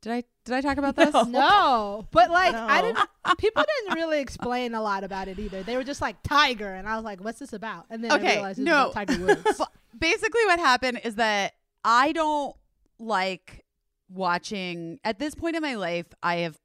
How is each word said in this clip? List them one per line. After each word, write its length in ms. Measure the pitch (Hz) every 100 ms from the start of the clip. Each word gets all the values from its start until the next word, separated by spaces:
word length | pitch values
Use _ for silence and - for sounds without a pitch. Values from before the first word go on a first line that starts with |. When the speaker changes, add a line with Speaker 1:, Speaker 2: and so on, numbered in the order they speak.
Speaker 1:
Did 100 | 214
I, 100 | 240 240 _ -
did 80 | 254
I 60 |
talk 160 | 277 269
about 180 | 277 277
this? 180 | 311
Speaker 2:
<laughs> 0 |
No. 100 | 294
Speaker 3:
No, 840 | 240 254 285 403 339 233 208 202 202
but, 180 | 311 359
like, 240 | 339 370
I 280 | 226 220 302
Speaker 2:
No. 60 | -
Speaker 3:
didn't. 440 | - 403 _ - -
People 240 | 415 440 587 605
didn't 160 | 415 330
really 240 | 330 302
explain 520 | 269 - 247 247 247
a 80 | 226
lot 220 | 214 196
about 240 | 196 190 190
it 100 | 185
either. 240 | 208 190
They 120 | 185 247
were 80 |
just 180 | 262 285
like, 140 | 277 208
"Tiger," 500 | - 285 294 240 202
and 140 | 190 196
I 80 | 220
was 80 |
like, 180 | 220 196
"What's 180 | 202 233
this 120 | 285
about?" 340 | 214 226 185 175
And 120 | 226
then 80 | 233
I 40 | 285
Speaker 1:
Okay, 200 | 370 214
Speaker 3:
realized 240 | 196 196
it 20 |
was 40 | 269
Speaker 1:
no. 240 | 302 247
Speaker 3:
about 20 |
Tiger 320 | - 202 277 370
Woods. 180 | 415 427
Speaker 1:
<laughs> 80 | -
Well, 120 | - _ _ 233
basically, 480 | 320 392 427 466 440
what 140 | 339
happened 420 | 320 247 262 240
is 120 | 226 214
that 380 | 226 208 196 _ _ _
I 280 | - 233 269
don't 420 | 320 311 302 277 - _ _ _ _
like 680 | 226 202 190 185 - - _ _ _ _ _
watching. 920 | 185 185 175 - 208 180 170 165 165
At 160 | 214 208
this 160 | 294 -
point 200 | 330 330
in 40 |
my 140 | 311 233
life, 300 | 180 175 170 -
I 140 | 175 175
have 200 | 170 156